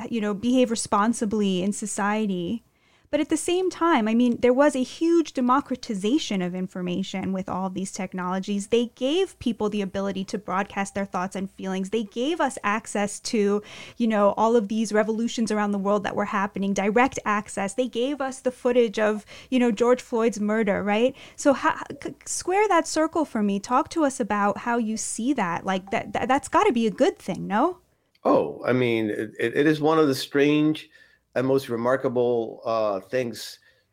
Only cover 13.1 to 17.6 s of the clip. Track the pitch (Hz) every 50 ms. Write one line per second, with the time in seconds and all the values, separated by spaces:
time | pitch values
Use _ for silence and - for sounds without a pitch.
13.1 | - - - - - 214 202 202 202 208 208 - - - - - - - 233 220
14.1 | 226 202 208 202 - - 214 226 240 240 202 196 220 220 226 196 208 214 220 208
15.1 | 226 214 233 240 - 254 226 208 214 208 208 208 202 202 190 202 208 208 190 -
16.1 | - - 202 196 - 196 196 214 - 190 196 196 202 196 190 214 196 240 254 269
17.1 | - - - 214 208 214 208 - - 196